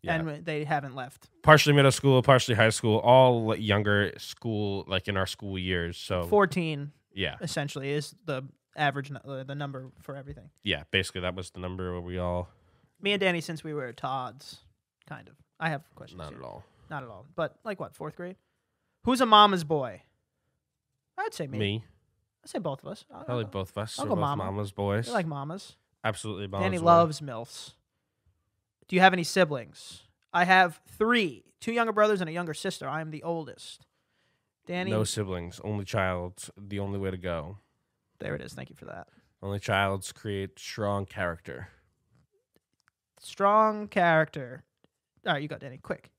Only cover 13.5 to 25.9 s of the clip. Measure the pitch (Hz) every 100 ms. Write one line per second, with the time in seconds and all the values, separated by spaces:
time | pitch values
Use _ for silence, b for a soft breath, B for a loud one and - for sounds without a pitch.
13.5 | 156 160 147 127 117 135 131 123 131 -
14.5 | - _ _ _ _ _ 120 - _ _
15.5 | _ 160 143 _ - - 92 76 - 64
16.5 | 50 _ _ _ 147 123 98 139 170 156
17.5 | _ 226 190 143 - 156 - 180 190 _
18.5 | _ _ _ _ _ 226 254 254 214 208
19.5 | 190 151 156 123 92 _ _ _ _ _
20.5 | _ _ _ _ _ _ - 427 - 143
21.5 | 107 101 110 - _ _ _ _ _ -
22.5 | - 160 135 - 208 _ 269 - 123 104
23.5 | 98 92 101 110 - - 180 143 139 95
24.5 | 101 104 101 101 104 123 233 165 143 143
25.5 | 190 - _ _